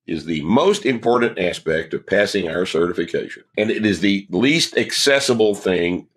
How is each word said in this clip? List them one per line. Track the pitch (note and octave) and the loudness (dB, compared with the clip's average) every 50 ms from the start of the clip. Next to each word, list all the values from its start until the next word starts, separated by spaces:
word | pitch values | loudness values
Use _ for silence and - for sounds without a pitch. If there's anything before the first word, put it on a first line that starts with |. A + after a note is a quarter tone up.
| _ | _
is | - F2 D#2 C#2+ | -8 -8 -6 -4
the | D#2+ E2 D#2 | -4 -4 -4
most | C#2+ E2 G#2+ C3+ E3 G3 G#3 F#3+ - | 0 0 2 2 4 2 2 2 0
important | B2+ B2+ A2+ A2 A#2 A#2+ B2 A#2+ A2+ - F#2 | -2 -2 0 2 2 2 2 2 0 0 -2
aspect | F2+ F2 D#2+ - - E2 D#2 E2 E2 - - | -2 -2 -4 -4 -4 -2 -2 -2 -2 -4 -8
of | - - | -8 -4
passing | - G2 G2+ G#2 G2+ - G2+ F2 D#2+ | 0 0 2 2 2 0 -2 -2 -2
our | D#2 F2 F#2 | -2 -2 -2
certification. | - - D#2+ E2+ F2 F2 - E2+ - - - A1 - - - - _ _ | -2 0 0 0 0 0 -2 -4 -4 -4 -6 -6 -8 -12 -16 -20 _ _
And | G#2 G#2+ A2 | -2 -2 0
it | G#2+ G#2+ G#2+ | 0 0 2
is | G#2 F#2+ E2 | 2 2 2
the | F#2+ G2+ G2 G2 G2 - | 2 0 0 0 -2 -4
least | F2 F#2 A#2+ C#3 D#3 E3 - - - | -2 0 2 2 2 2 0 -2 0
accessible | B2 A2 - - - - C#3+ C3+ C#3 - - A#2+ A2+ A2 G#2 G2+ | -2 -2 -2 -2 0 2 2 2 4 2 2 2 2 2 2 0
thing | G2 - F#2+ F#2 F2 E2+ F2 F2+ E2 - _ _ | 0 0 0 0 0 0 0 -2 -4 -6 _ _